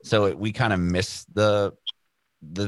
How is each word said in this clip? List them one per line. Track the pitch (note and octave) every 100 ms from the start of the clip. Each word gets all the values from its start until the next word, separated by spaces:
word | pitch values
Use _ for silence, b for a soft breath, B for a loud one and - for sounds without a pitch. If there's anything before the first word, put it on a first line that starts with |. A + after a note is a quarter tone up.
so | - A2 G2
it, | D2
we | G#2+
kinda | A2 A#2 F#2+
missed | F2 F2+ F#2 - - -
the, | G#2+ G#2 G2+ - - - _ _ _ _
the, | D2+ E2+